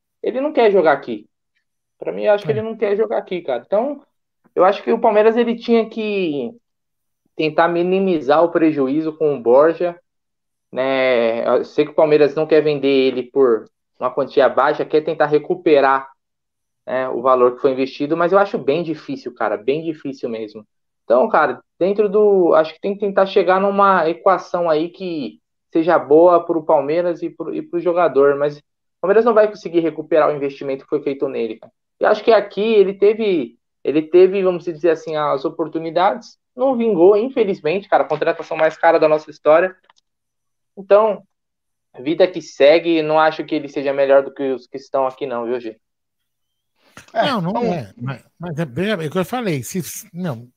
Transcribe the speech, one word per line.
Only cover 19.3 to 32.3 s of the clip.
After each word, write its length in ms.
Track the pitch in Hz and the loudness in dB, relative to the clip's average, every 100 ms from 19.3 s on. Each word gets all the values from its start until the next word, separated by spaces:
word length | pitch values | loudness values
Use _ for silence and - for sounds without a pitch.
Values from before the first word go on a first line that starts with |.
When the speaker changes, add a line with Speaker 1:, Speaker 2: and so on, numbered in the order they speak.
Speaker 1:
cara, 220 | - 107 104 | -6 -4 -4
bem 260 | 110 151 | -4 -4
difícil 460 | 165 151 143 135 127 | -4 -10 -10 -10 -8
mesmo. 360 | 113 107 107 107 _ _ _ | -8 -12 -16 -20 _ _ _
Então, 240 | - 123 226 | 0 2 2
cara, 320 | 190 147 - _ - | 2 0 -4 _ -4
dentro 300 | 175 202 208 | -2 0 0
do, 440 | 208 208 196 165 | 2 4 4 4
acho 200 | 156 160 | 2 0
que 80 | - | -4
tem 120 | 196 | -8
que 60 | 202 | -6
tentar 260 | 202 196 190 | -4 -2 0
chegar 340 | 202 175 190 | 0 2 0
numa 480 | 196 196 196 185 160 | 0 2 2 2 0
equação 600 | 170 196 180 - 175 170 | 0 0 0 -2 -4 -2
aí 200 | 156 170 | -2 -2
que 500 | - 185 165 113 - _ _ _ | -8 -10 -8 -10 -12 _ _ _
seja 260 | 170 160 156 | -2 2 0
boa 460 | 127 156 175 170 170 | 4 6 6 4 2
pro 180 | 165 151 | -4 0
Palmeiras 560 | 156 139 165 175 156 | 0 0 -2 -2 -4
e 60 | 165 | -8
pro, 240 | - 156 156 | -10 -10 -10
e 60 | |
pro 180 | 156 175 | -8 -6
jogador, 560 | 170 170 165 131 139 143 | -2 0 0 4 2 2
mas 220 | 147 147 | -2 -6
o 40 | _ _ _ _ | _ _ _ _
Palmeiras 220 | 175 208 240 | 0 2 4
não 80 | |
vai 140 | 214 214 | 4 2
conseguir 320 | - 175 170 | 0 -4 -2
recuperar 500 | 165 156 151 160 147 | -2 -4 -2 2 2
o 60 | 147 | 0
investimento 480 | 139 139 139 135 | -6 -8 -8 -8
que 60 | - | -6
foi 120 | 147 | -6
feito 260 | 147 139 143 | -4 -6 -6
nele, 280 | 127 113 113 | -6 -8 -8
cara. 120 | - _ _ - | -18 _ _ -4
E 60 | - | 0
acho 180 | 208 | 0
que 80 | 233 | 2